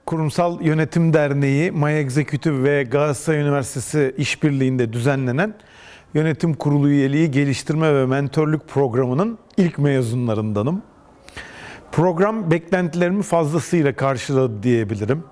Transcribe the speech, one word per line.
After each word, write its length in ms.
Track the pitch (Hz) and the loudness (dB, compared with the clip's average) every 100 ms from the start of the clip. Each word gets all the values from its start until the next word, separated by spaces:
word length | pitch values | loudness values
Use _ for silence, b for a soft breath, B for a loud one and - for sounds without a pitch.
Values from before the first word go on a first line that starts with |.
| - | -4
Kurumsal 540 | 160 156 - 175 175 | -2 -2 0 0 0
Yönetim 520 | 156 156 156 165 165 | 0 0 0 2 2
Derneği, 580 | 156 147 139 139 139 175 | 4 2 2 2 2 0
My 220 | 160 147 | 0 0
Executive 680 | 151 139 131 143 147 165 135 | 0 0 -2 -2 -2 -2 0
ve 200 | 135 143 | 2 2
Galatasaray 580 | 127 139 151 131 - 156 | 0 0 0 -2 -2 0
Üniversitesi 760 | 147 143 123 139 - 151 135 - | 2 0 -2 -8 -4 0 0 -2
işbirliğinde 760 | 143 - 156 139 131 131 117 | -4 0 0 2 0 0 -2
düzenlenen 640 | 117 127 135 131 127 214 208 B B B B B | 0 0 0 -2 -2 -2 -6 B B B B B
Yönetim 400 | 151 160 151 170 | -2 -2 0 -2
Kurulu 340 | 143 147 143 143 | 0 0 2 4
üyeliği 420 | 143 135 143 165 | 4 2 2 2
geliştirme 640 | 135 143 131 - 156 160 | 2 0 -2 -2 0 2
ve 120 | 143 131 | 2 2
mentörlük 600 | 135 143 - 156 151 - | 0 0 0 0 -2 -2
programının 720 | 139 139 120 127 131 214 226 - - | 0 0 0 0 0 -2 -4 -6 0
ilk 220 | 175 - | 0 2
mezunlarındanım. 1040 | 143 135 117 123 120 107 107 104 120 185 - - - - B B B B B B - | 0 2 0 -2 -2 -2 -2 -2 -2 -4 -10 -20 -20 -20 B B B B B B -4
Program 580 | - 175 165 202 226 170 | 0 2 2 0 0 0
beklentilerimi 720 | 165 - 185 180 175 175 196 | -2 0 -2 0 0 0 0
fazlasıyla 680 | - 170 151 160 - 175 139 - | 0 0 2 -2 0 2 2 0
karşıladı 680 | 135 127 - 135 131 107 | -2 -2 0 0 0 0
diyebilirim. 600 | 127 117 104 107 101 147 - | 0 0 0 -4 -2 -2 -4